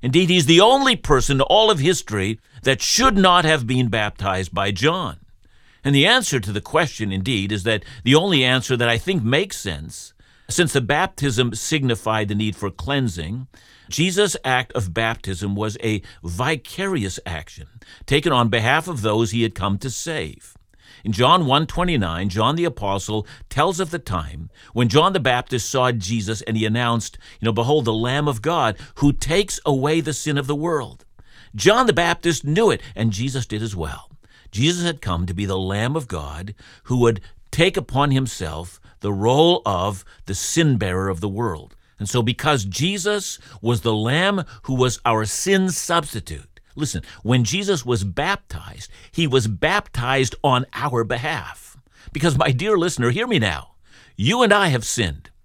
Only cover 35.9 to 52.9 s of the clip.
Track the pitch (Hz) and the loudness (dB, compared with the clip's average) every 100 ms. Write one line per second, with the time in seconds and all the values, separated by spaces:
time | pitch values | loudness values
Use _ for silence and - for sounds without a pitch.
35.9 | 156 131 82 73 73 98 101 - - - | -4 -6 -10 -10 -12 -14 -16 -20 -20 -4
36.9 | 127 117 107 - - - - 180 190 - | 2 4 2 -6 -20 -10 2 2 2 -4
37.9 | 131 143 135 131 - 85 78 87 - - | 0 2 2 0 -6 -10 -10 -14 -18 -20
38.9 | - 101 98 110 135 165 175 - 92 95 | -10 -6 0 2 6 6 4 0 0 -2
39.9 | 95 - - - 95 - - 160 123 95 | -4 -12 -20 -10 -6 -4 0 2 2 0
40.9 | 92 95 90 101 98 117 80 - - _ | -2 -2 -4 -6 -4 -4 -6 -12 -20 _
41.9 | _ 101 123 113 127 151 143 98 92 170 | _ -4 0 0 0 0 0 0 -2 -2
42.9 | 202 185 208 196 - - - 110 120 117 | -2 -2 -2 -4 -12 -16 -6 -2 0 0
43.9 | 107 110 147 190 196 160 - - 131 127 | 0 0 0 0 0 -4 -12 -6 0 0
44.9 | - 120 110 107 - - 196 190 - - | 2 0 0 0 -4 2 2 2 -2 -2
45.9 | 165 147 113 - 76 - - _ - 147 | -2 -2 -8 -10 -14 -16 -20 _ -6 -6
46.9 | 80 - - 104 127 110 165 202 175 123 | -6 -10 -10 0 2 2 0 0 -2 0
47.9 | 120 98 87 156 202 _ - - - - | -2 0 -2 -2 -4 _ -14 -14 -16 -18
48.9 | - - - 160 131 110 95 156 202 - | -20 -10 -2 2 2 2 -2 0 -2 -4
49.9 | - 123 135 131 - 143 123 131 - 147 | -6 -2 0 0 0 0 0 0 -6 -4
50.9 | 123 110 117 151 151 - - - - _ | -2 -2 -4 -4 -6 -8 -16 -20 -20 _
51.9 | _ - - 170 135 147 123 196 208 170 | _ -12 -2 0 2 2 0 2 2 0